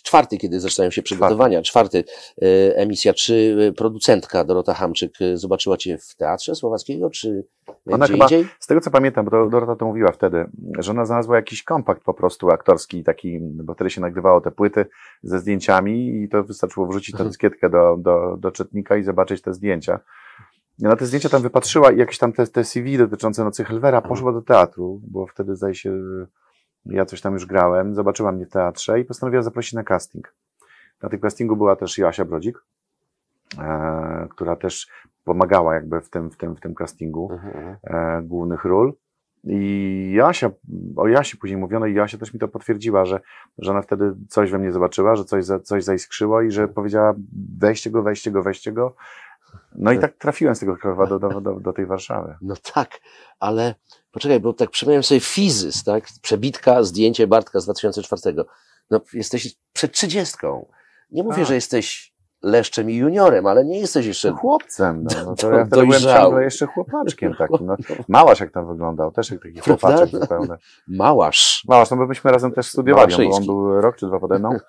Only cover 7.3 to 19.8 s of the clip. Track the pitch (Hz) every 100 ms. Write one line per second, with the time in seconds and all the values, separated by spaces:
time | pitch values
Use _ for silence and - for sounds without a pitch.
7.3 | 98 - _ - - - 117 147 135 135
8.3 | 165 185 - - 156 165 135 135 113 104
9.3 | 113 110 120 117 113 110 107 98 - 95
10.3 | 85 - - 87 78 90 113 113 117 113
11.3 | 117 110 110 - 160 - - - - 90
12.3 | - 90 82 - 85 - 87 80 - 87
13.3 | 85 82 78 80 85 92 92 87 90 92
14.3 | 87 - - 104 104 98 _ - _ -
15.3 | 92 95 98 98 95 98 117 123 110 101
16.3 | 104 101 98 - - 90 98 101 104 107
17.3 | 85 107 - 90 87 87 87 87 87 90
18.3 | 90 92 - 92 101 101 104 98 92 95
19.3 | 95 98 92 104 85